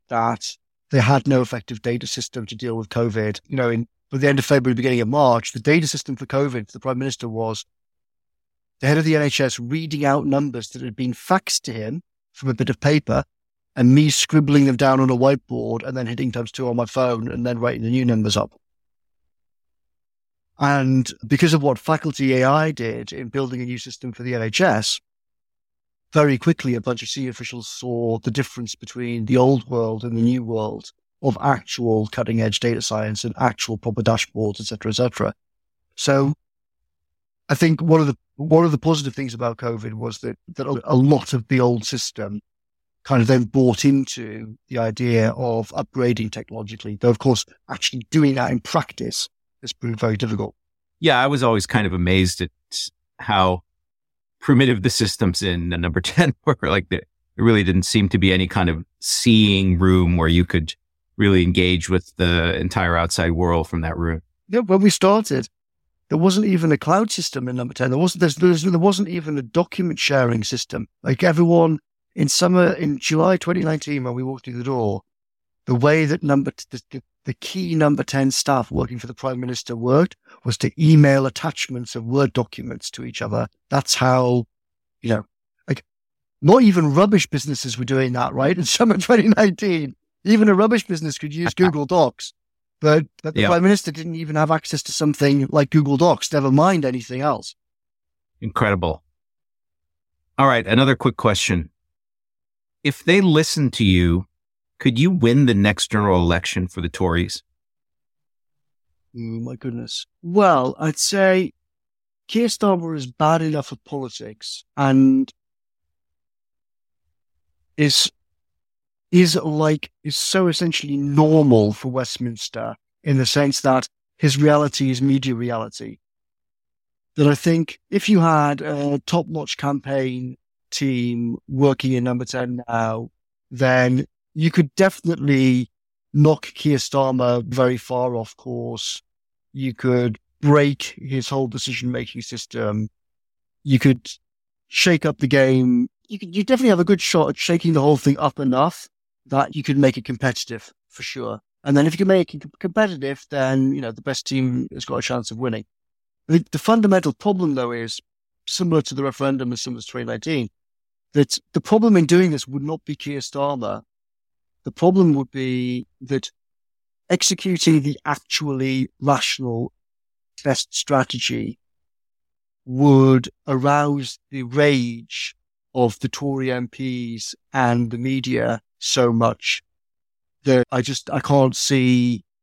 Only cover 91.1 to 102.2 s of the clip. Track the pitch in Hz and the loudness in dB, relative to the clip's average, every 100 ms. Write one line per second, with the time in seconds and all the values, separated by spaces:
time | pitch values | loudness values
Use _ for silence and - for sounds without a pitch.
91.1 | - 147 156 175 - 185 147 139 180 135 | -8 -8 -4 -4 2 2 2 0 2 2
92.1 | - - _ _ _ _ - 151 156 151 | 0 -18 _ _ _ _ -2 4 4 2
93.1 | _ 156 156 202 170 185 202 - 151 165 | _ -6 0 2 4 4 2 0 -10 -10
94.1 | 165 160 151 151 160 - 147 - - 151 | -10 -4 0 2 0 -2 -8 -6 -2 0
95.1 | 143 143 143 135 151 139 160 143 139 175 | 2 4 4 2 2 4 4 4 4 4
96.1 | - - 151 135 135 175 180 135 127 113 | 2 0 0 2 4 4 2 -2 -4 -8
97.1 | 127 147 117 - - _ _ _ _ _ | -6 -4 -4 -8 -20 _ _ _ _ _
98.1 | _ _ - 110 - 107 98 85 73 _ | _ _ -14 -8 -2 0 0 -2 -6 _
99.1 | _ _ _ _ _ _ _ _ _ _ | _ _ _ _ _ _ _ _ _ _
100.1 | _ _ - 139 120 98 113 135 127 131 | _ _ 0 2 2 2 2 4 2 0
101.1 | - 113 101 - 90 76 _ _ _ _ | 0 0 0 0 -2 -4 _ _ _ _
102.1 | _ | _